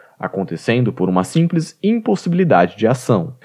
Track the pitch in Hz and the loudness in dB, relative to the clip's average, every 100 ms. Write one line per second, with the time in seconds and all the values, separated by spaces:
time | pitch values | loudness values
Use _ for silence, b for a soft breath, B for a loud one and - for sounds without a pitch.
0 | b b - 95 95 85 - 117 117 - | b b -8 -6 -6 -6 -2 0 0 0
1 | 90 90 92 160 170 170 160 - 196 233 | 0 0 0 0 0 0 -4 -4 -2 -2
2 | 220 196 - 175 180 92 87 - 110 127 | 0 -2 0 0 2 4 2 0 -2 0
3 | - 110 82 - | 0 0 0 -10